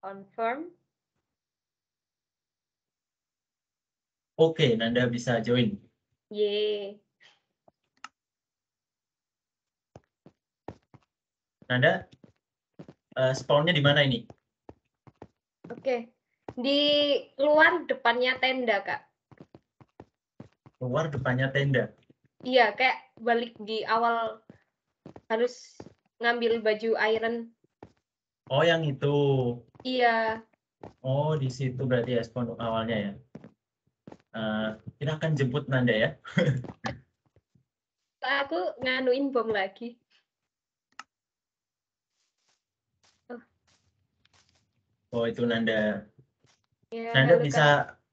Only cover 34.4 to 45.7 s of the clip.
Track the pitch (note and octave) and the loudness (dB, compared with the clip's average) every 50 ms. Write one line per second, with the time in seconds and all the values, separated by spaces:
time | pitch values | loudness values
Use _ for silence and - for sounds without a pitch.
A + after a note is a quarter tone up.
34.4 | A2 A2 G#2+ G#2+ A2 A2 G#2+ - - - - _ C#3+ C#3 D#3 D#3 - D#3+ D#3 C#3 | -6 -4 -4 -2 -4 -4 -6 -8 -16 -18 -14 _ -6 -4 -4 -2 -2 -2 0 0
35.4 | C#3 B2 B2 D3 C#3 - C3 C3 B2 A#2+ A2+ G#2+ A2+ - - - _ - - - | 0 0 0 -4 -4 -2 -2 0 2 2 2 2 0 0 -2 -6 _ -4 -2 0
36.4 | E3+ D#3 C3 B2 B2 - - _ _ - - - - _ _ _ _ _ _ _ | 0 0 0 -2 -4 -10 -16 _ _ -12 -12 -12 -16 _ _ _ _ _ _ _
37.4 | _ _ _ _ _ _ _ _ _ _ _ _ _ _ _ _ - B3+ C#4 C#4 | _ _ _ _ _ _ _ _ _ _ _ _ _ _ _ _ -4 -2 -2 -2
38.4 | C#4 C#4 D#4+ E4+ F4+ E4 - - B3+ B3+ B3+ C4 C4 B3+ B3 C4+ C#4 C#4 C4+ B3 | -2 -2 -4 -4 -4 -4 -6 -6 -4 -4 -2 0 2 2 2 2 0 0 0 -2
39.4 | A3 A3+ A3 G3+ F#3+ G3 - - A#3 A#3+ A#3 _ _ _ _ _ _ _ _ _ | -2 0 -2 -2 -2 -4 -6 -10 -14 -14 -14 _ _ _ _ _ _ _ _ _
40.4 | _ _ _ _ _ _ _ _ _ _ _ _ - _ _ _ _ _ _ _ | _ _ _ _ _ _ _ _ _ _ _ _ -20 _ _ _ _ _ _ _
41.4 | _ _ _ _ _ _ _ _ _ _ _ _ _ _ _ _ _ _ _ _ | _ _ _ _ _ _ _ _ _ _ _ _ _ _ _ _ _ _ _ _
42.4 | _ _ _ _ _ _ _ _ _ _ _ _ _ _ _ _ _ _ B3 A#3 | _ _ _ _ _ _ _ _ _ _ _ _ _ _ _ _ _ _ -18 -18
43.4 | - _ _ _ _ _ _ _ _ _ _ _ _ _ _ _ _ _ _ _ | -18 _ _ _ _ _ _ _ _ _ _ _ _ _ _ _ _ _ _ _
44.4 | _ _ _ _ _ _ _ _ _ _ _ _ _ _ - A#2 A#2 A#2 A2+ - | _ _ _ _ _ _ _ _ _ _ _ _ _ _ -4 -2 -2 -2 -2 0
45.4 | A#2+ A#2+ A#2 A2+ A2+ A2+ | 0 0 0 0 0 0